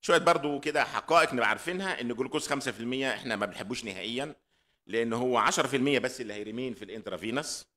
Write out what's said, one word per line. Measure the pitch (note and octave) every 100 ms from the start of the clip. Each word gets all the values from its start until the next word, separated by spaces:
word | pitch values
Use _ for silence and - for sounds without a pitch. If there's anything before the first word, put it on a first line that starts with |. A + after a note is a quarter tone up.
شوية | - E3+
برضو | E3+ E3+ D3 C#3+
كده | D3+ D3
حقائق | A#2 A#2 - E3 D#3+
نبقى | B2+ A2
عارفينها، | G#2+ - F#3 G3 E3+
ان | A#2+
الجلوكوز | A#2 C3 D3+ -
خمسة | C#3+ B2+
في | G#2+
المية | A#2 C3 C3+
احنا | G#2 B2+ G#2+
ما | G2+
بنحبوش | F2+ G2+ A#2
نهائيًا، | A2+ F#2 F#2 A#2+ C#3+ C#3+ _ _ _ _ _
لان | G#2+ A#2
هو | A2+ B2+ B2
عشرة | A2 F3 C#3
في | C3+
المية | C3+ C3+
بس | B2+ B2+
اللي | A2+
هيرمين | G#2 G#2 A2 C3
في | G#2+
الانترافينوس. | G2+ G#2+ G2+ F#2 G2+ B2 D#3 - -